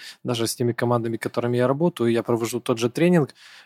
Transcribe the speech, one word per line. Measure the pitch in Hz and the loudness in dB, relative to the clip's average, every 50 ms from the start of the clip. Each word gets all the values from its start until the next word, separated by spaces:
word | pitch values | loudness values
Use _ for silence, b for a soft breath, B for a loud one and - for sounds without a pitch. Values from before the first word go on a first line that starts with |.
| B B B B _ | B B B B _
даже | 123 123 117 117 | -4 -2 -2 -2
с | 110 - | -4 -2
теми | - 123 120 | -2 -2 -2
командами, | 117 - 123 120 120 120 113 117 113 110 | 0 0 0 0 0 0 0 -2 -6 -4
которыми | - 120 - 123 117 120 123 123 | -6 -4 -4 -2 -2 0 0 2
я | 123 123 | 2 2
работаю, | 135 143 170 175 - - 117 117 | 2 2 0 -2 0 0 0 2
я | 117 117 | 2 0
провожу | 113 - 120 113 117 110 120 117 | 0 0 0 0 0 -2 -4 -6
тот | - - 127 110 | -2 -2 -2 0
же | 120 120 | 0 -2
тренинг. | - - 160 175 180 170 139 - B B B B B B B | 0 2 2 4 4 4 2 0 B B B B B B B